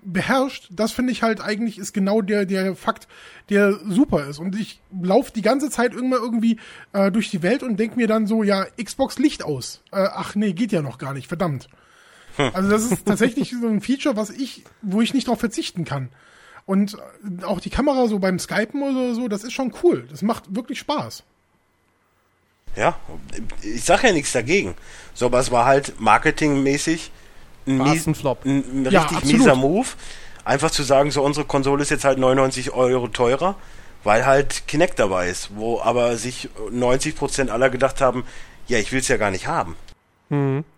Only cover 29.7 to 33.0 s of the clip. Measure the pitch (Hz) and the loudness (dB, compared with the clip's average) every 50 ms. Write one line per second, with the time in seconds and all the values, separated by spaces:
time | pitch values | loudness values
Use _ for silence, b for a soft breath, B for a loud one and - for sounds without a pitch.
29.7 | 175 214 262 - - B B B B B B B B B B 107 123 139 151 160 | 2 0 -2 -4 -8 B B B B B B B B B B -2 0 2 2 0
30.7 | - - 143 120 139 135 143 147 139 143 139 143 147 151 143 - - 139 131 139 | 0 0 2 4 4 6 6 4 2 2 2 2 0 0 -2 0 0 0 2 2
31.7 | 143 139 147 139 156 135 - 139 131 131 131 127 131 135 135 131 131 131 123 - | 2 2 2 0 0 2 2 2 2 4 4 4 4 4 4 2 0 -4 -6 -4
32.7 | - 123 127 123 127 127 | 0 2 2 2 2 0